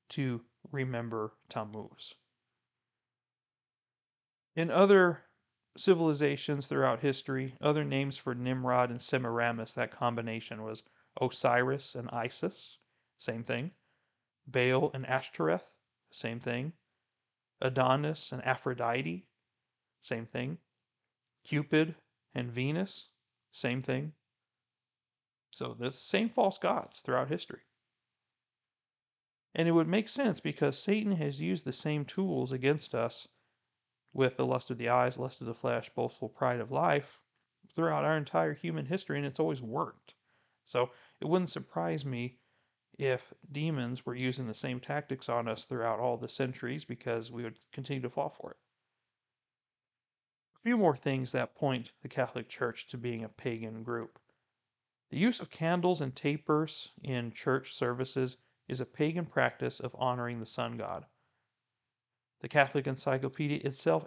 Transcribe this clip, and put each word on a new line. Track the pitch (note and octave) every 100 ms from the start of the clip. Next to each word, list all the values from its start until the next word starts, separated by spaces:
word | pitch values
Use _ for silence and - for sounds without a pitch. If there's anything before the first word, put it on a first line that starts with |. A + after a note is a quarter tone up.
| _
to | - C3 A#2 - _ -
remember | C#3 C3 A#2+ A#2 A2+ G#2+ - _
Tammuz. | A#2 G#2 G#2+ - - - - _ _ _ _ _ _ _ _ _ _ _ _ _ _ _ _ _ _ _ _ _ _ _ D#3+
In | E3
other | D3 G3 G3 F3+ D#3 - _ _ _ _ -
civilizations | - F3 D#3+ C#3+ D3 C#3 - C#3+ C3+
throughout | C#3 C3 A#2
history, | C#3+ C3 - C3 C3 -
other | D3+ D3+
names | C#3+ C3+ C#3 C3+
for | -
Nimrod | B2 B2+ B2+ B2+ B2 B2
and | A#2
Semiramis, | - C3+ A#2+ A#2 A#2 A#2 A2+
that | - A#2+
combination | - A#2+ A#2 A2+ A2+ - A2
was | A2 A2 - _ _ -
Osiris | B2+ - B2+ A#2+ B2+ C#3 - B2+
and | A#2+
Isis, | A#2+ A#2 - D#3 - - - _ _ _ _
same | - A2+
thing. | A#2 A#2+ D#3+ - _ _ _ _ _ _ -
Baal | B2+ B2 C3 C#3+
and | C3+ C3
Ashtoreth, | C3 - - D#3+ F3+ - _ _ _ _
same | - A#2 A#2
thing. | B2 A#2+ D3 - _ _ _ _ _ _ _ _
Adonis | C3 B2+ B2+ C3+ D3 D#3 -
and | B2+ B2
Aphrodite, | B2+ C3+ B2 A#2 C3 D#3 F3+ - _ _ _ _ _ _ _
same | - A#2 A#2
thing. | B2 B2+ E3 _ _ _ _ _ _ _ _
Cupid | - D3 D3+ D#3 D#3+ D#3 _ _ _
and | C3 A#2+
Venus, | A#2+ C3+ D#3+ G3 - - _ _ _ _
same | - B2 B2+
thing. | C3 C3 D#3 - _ _ _ _ _ _ _ _ _ _ _ _ _
So | - B2+ A2+
there's | B2 -
the |
same | - G3 A3+
false | B3+ G3 -
gods | F3+ - - -
throughout | - B2+ C3
history. | E3+ - - _ _ _ _ _ _ _ _ _ _ _ _ _ _ _ _ _ _ _
And | - E3
it |
would | E3 D#3+
make | G3+ A3
sense | C4 B3+ D#3
because | D3+ C#3+ C#3+ C3
Satan | - G#3+ G#3+
has | F3+ D3 C#3
used | E3 F#3 B2+
the |
same | - D#3 D3+ C#3
tools | - G3 C#3 B2+
against | C3 C3+ D3+ -
us | A#2+ A#2 - - _ _ _ _ _ _ _ _
with | C3 B2+ B2+
the | B2+
lust | B2+ -
of | A#2+
the | A#2+
eyes, | B2 B2 B2
lust | B2+ -
of | A#2+
the |
flesh, | A2+ B2+ A#2 - -
boastful | A#2+ - A2
pride | - C3 B2
of | A2+
life | C3+ E3+ D3 C3+ - _ _ _ _ _ -
throughout | E3 D3+ D3+
our | D#3
entire | D3 E3 D#3+
human | D3+ E3+ D#3+ C3+
history, | F#3+ - C#3+
and | C#3+
it's | C3
always | D#3+ C#3
worked. | A2+ C3+ - - - _ _ _ _ _ -
So | B2+ B2 - - _
it | D3+
wouldn't | F3+ F3+
surprise | D#3 C3 E3 E3+ D#3+ C3+
me | A#2+ B2 - _ _ _ _ _ -
if | C3+ B2+ - - -
demons | C#3+ D#3+ D3 A#2+ B2+ -
were | B2
using | B2+ B2+ A#2+
the |
same | G#2+ C3+ B2
tactics | - D3 C#3+ C3 -
on | A#2+ A#2
us | A2 -
throughout | B2+ A2+ G#2+
all | B2 A#2+
the | A#2+
centuries, | - C3 C3 A#2 D3
because | - - B2 A#2 A2+
we | A#2+
would | A#2 A2+ _
continue | - C3+ C3+
to | B2
fall | - D#3
for | - -
it. | - _ _ _ _ _ _ _ _ _ _ _ _ _ _ _ _ _ _ _ _
A |
few | A3+ A#3+
more | F3+ C3
things | C#3+ C3+ B2+
that | B2+ A#2+ -
point | C#3+ B2+ B2 -
the | C3+
Catholic | - A#2+ B2 A2
Church | - B2 A2 -
to | B2+
being | A#2+ A2+
a | G#2+
pagan | - C3 A2+ A2+ A2+
group. | A2+ A#2 A2+ - _ _ _ _ _ _ _ _ _
The | C#3
use | A3+ -
of | -
candles | - E3 F3 F3 E3
and | C3+ B2+
tapers | C#3+ D3+ - D3+ D#3 - - -
in | - B2+ A#2
church | - - C3+ C3+
services | - B2 B2 B2+ C3+ B2+ - _ _ -
is | C3
a | B2
pagan | - D3+ E3 D#3
practice | - B2 - B2 -
of | B2 -
honoring | B2+ B2 A#2+ A#2+
the | A2
sun | - A#2 A#2
god. | G2 F2 - _ _ _ _ _ _ _ _ _ _ _ _ _
The | C3
Catholic | D3 C3+ C#3+ C3+
Encyclopedia | C3+ - C3 C3 C3 D3 D3
itself | C3+ C3+ E3 D#3+